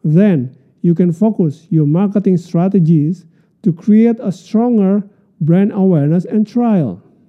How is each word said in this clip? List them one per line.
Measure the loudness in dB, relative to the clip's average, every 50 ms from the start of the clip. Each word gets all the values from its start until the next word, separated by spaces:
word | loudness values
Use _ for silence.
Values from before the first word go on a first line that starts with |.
| -2
then | 2 2 2 4 2 2 0 -2 -6 -10 _ _ _ _ _
you | -2 0 0
can | 2 0 -2
focus | 0 0 -2 -2 0 0 -2 -2 -4 -8 _ _
your | -2 0 0
marketing | 0 0 0 -2 0 -2 -2 0 0 -2
strategies | -2 -4 -4 -4 -2 -2 0 0 0 2 2 2 0 0 -2 -6 -8 -12 _ _ _ _ _ _ _
to | -4 -4
create | -4 -4 -2 0 2 4 4 2 0 -2
a | -6 -8
stronger | -8 -8 -12 -4 -2 -2 0 0 0 0 0 0 0 -2 -4 -8 _ _ _ _ _ _
brand | 0 0 2 2 2 0 0
awareness | 0 0 2 2 2 2 0 0 -2 -2
and | -2 -2 -4 -4
trial. | -2 -2 -4 -2 0 0 0 -2 -4 -6 -10 _ -20 _ _ _